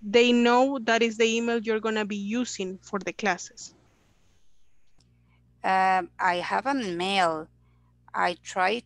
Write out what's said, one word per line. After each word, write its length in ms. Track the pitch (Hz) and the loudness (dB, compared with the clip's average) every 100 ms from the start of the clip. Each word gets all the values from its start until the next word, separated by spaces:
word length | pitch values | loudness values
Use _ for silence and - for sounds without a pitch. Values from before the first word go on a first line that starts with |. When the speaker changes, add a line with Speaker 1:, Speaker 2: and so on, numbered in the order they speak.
Speaker 1:
they 320 | 208 233 240 | 0 4 6
know 460 | 240 240 240 269 277 | 6 6 4 4 0
that 180 | 226 226 | 0 2
is 140 | 233 214 | 2 2
the 80 | 226 | 2
email 320 | 226 233 233 | 2 -2 -2
you're 220 | 214 220 | -2 -2
gonna 240 | 220 214 | -2 -2
be 120 | 208 208 | -4 -6
using 600 | 202 233 240 - 185 185 | -4 -4 -6 -6 -8 -10
for 180 | - 202 | -8 -6
the 120 | 175 | -6
classes. 600 | - 208 175 - - - - _ _ _ _ _ _ - - - - - - _ _ _ _ _ _ | -4 -2 -2 -6 -18 -20 -20 _ _ _ _ _ _ -20 -20 -20 -20 -20 -20 _ _ _ _ _ _
Speaker 2:
Um, 440 | 190 190 190 185 175 - | 0 2 2 2 -2 -4
I 160 | 185 175 | -2 -2
have 300 | 170 196 240 | -2 -4 -2
an 160 | 277 | -2
email. 680 | 208 170 185 196 175 156 160 _ _ _ _ _ - | -4 -4 -2 0 0 0 -8 _ _ _ _ _ -10
I 220 | - 180 175 | -2 -2 -2
try 380 | - 190 185 233 | -8 -2 0 0